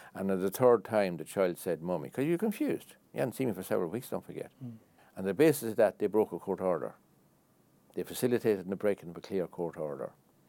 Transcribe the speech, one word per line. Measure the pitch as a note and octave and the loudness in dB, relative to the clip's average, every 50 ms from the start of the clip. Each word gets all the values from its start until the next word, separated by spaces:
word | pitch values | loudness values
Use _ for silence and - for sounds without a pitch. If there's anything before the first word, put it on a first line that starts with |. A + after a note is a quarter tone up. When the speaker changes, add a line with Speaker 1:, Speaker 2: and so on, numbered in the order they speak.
| - - - | -20 -14 -8
Speaker 1:
And | G2 G2 G2 | -4 -2 -2
at | F#2+ F2+ | 0 0
the | F#2+ G2 | 0 -2
third | - - B2+ B2 A#2+ G#2 - | 2 4 6 6 6 6 4
time, | - A2+ G#2+ G2+ F#2 F2 | 2 2 2 2 2 0
the | D#2 D#2 | -4 -8
child | - - G2+ F#2+ F2+ E2+ - | -4 0 2 2 2 0 -2
said, | - F2+ E2 D#2 E2 | -2 -4 -2 -2 -2
"Mummy," | F2+ F2+ D#2 C#2+ - | -2 -2 -2 -4 -4
'cause | - B2 C#3 | -4 -2 0
you're | D#3+ E3+ E3 | 0 0 0
confused. | G#3+ A3 G#3 - D4+ C4+ - - - - - _ _ _ - | 0 -2 -2 0 -2 -2 -2 -4 -6 -12 -20 _ _ _ -4
"You | B2+ | -2
hadn't | C#3 A#2+ - | -2 -2 -2
seen | - C3 A#2+ | -2 -2 -2
me | G2 | -2
for | - | -4
several | F#2+ - A2 G2+ F2+ D#2+ | -4 -2 -2 -2 -2 -2
weeks, | F#2+ B2 - - | -4 -6 -6 -6
don't | - F#2 - | -8 -8 -8
forget." | - - - - - - - C3 | -10 -10 -10 -12 -12 -14 -14 -14
Speaker 2:
Mm. | A#2+ A2+ A2+ _ _ _ _ _ _ _ | -14 -14 -16 _ _ _ _ _ _ _
Speaker 1:
And | - F#2+ | -4 -4
the | G2 F#2 | 0 4
basis | D3 D#3 D#3+ C#3+ - A#2 A2 | 6 6 6 6 4 -2 -2
of | G#2 | 2
that, | A#2 G#2+ F#2+ - - | 4 4 4 4 2
they | G#2+ | 0
broke | F#2+ G2+ G#2+ G#2 - | 2 4 4 4 2
a | F2+ E2+ | 0 -6
court | - G2 F#2 E2+ | -4 -4 -4 0
order. | F#2+ F#2 F2 D2 A#1+ - - - _ _ _ _ _ _ _ _ _ _ _ _ _ _ _ _ _ _ - | 0 0 0 0 -2 -6 -10 -12 _ _ _ _ _ _ _ _ _ _ _ _ _ _ _ _ _ _ -8
They | F2+ E2+ | -8 -8
facilitated | - F2+ - B2+ B2 B2 A2 - A2+ G#2 F#2+ F2 F#2 | -6 -2 0 2 2 2 2 4 4 2 2 0 -4
the | G2 | -4
breaking | E2+ G#2 G#2 G2 - D#2+ E2+ | 0 2 0 0 0 -4 -12
of | E2 | -14
a | - | -12
clear | - - G2+ F#2+ E2+ | -8 -4 -2 -2 -2
court | - - F2+ E2+ D#2+ - | -2 -4 -6 -6 -6 -4
order | F2 D#2 D2 C#2+ C2+ - - - _ _ _ _ _ _ | -6 -6 -6 -6 -6 -8 -10 -10 _ _ _ _ _ _